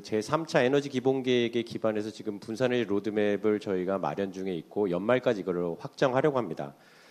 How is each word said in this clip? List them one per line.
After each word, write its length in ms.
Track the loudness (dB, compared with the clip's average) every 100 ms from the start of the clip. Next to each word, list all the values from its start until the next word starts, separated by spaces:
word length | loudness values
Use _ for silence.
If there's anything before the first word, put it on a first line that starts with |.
| 0
제삼 400 | -2 0 -2 2
차 180 | 2
에너지 240 | 4 4 0
기본 360 | 0 0 2
계획에 400 | 2 2 2 0
기반해서 460 | -4 -2 -2 -2 -4
지금 300 | -8 -8 -8
분산의 460 | -6 -2 0 2 0
로드맵을 720 | 0 0 2 2 2 2 0
저희가 380 | 0 -2 0 0
마련 340 | 0 -2 -4
중에 240 | -4 -6 -6
있고, 340 | -4 -2 0
연말까지 500 | 0 2 2 2 0
이거를 340 | 0 -2 -2 -4
확정하려고 600 | -10 0 2 4 2 2
합니다. 360 | -2 -6 -10 -12 -20 -20 -20